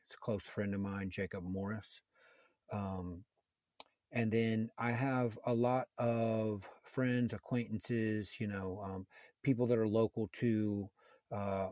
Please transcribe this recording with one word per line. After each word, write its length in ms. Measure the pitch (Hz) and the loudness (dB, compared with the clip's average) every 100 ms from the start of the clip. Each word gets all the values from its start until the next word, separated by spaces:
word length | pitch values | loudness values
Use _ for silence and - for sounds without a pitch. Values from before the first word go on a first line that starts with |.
| - | -12
It's 80 | |
a 40 | - | -10
close 280 | - 101 - | -4 -4 -4
friend 280 | - 101 | -4 -2
of 60 | 101 | -2
mine, 300 | 98 98 95 | -2 -4 -6
Jacob 340 | 101 95 98 | -4 -6 -6
Morris. 560 | 87 95 101 110 - - _ _ - _ _ _ - | -6 -4 -4 -6 -10 -16 _ _ -20 _ _ _ -8
Um, 520 | 104 98 92 90 87 - _ _ _ _ - - _ - | -6 -4 -4 -6 -10 -14 _ _ _ _ -20 -20 _ -6
and 220 | 120 110 | 0 2
then 380 | 113 113 110 113 - | 4 4 2 -2 -2
I 140 | 117 | -2
have 460 | 113 135 127 120 107 | 0 0 2 0 0
a 80 | 123 | 0
lot 360 | 117 120 127 - - | 4 4 2 -2 -2
of 680 | 120 117 113 110 110 101 - - | 0 2 2 2 0 -2 -8 -16
friends, 520 | - - 127 123 117 | -8 0 2 2 0
acquaintances, 1080 | 104 - 123 110 107 - 117 110 107 101 - | -2 -2 -2 -2 -4 -2 0 2 0 -2 -4
you 60 | 107 | -4
know, 340 | 98 95 98 | -2 -4 -6
um, 240 | 98 95 - - - _ | -6 -8 -10 -18 -20 _
people 240 | 139 117 117 | 2 4 6
that 120 | 117 | 4
are 80 | 110 | 6
local 420 | 110 110 113 104 | 4 4 2 -4
to, 540 | - 120 107 107 101 101 _ - - - | 0 2 4 2 0 -4 _ -20 -20 -8
uh, 380 | 107 101 98 95 | -4 -2 0 -2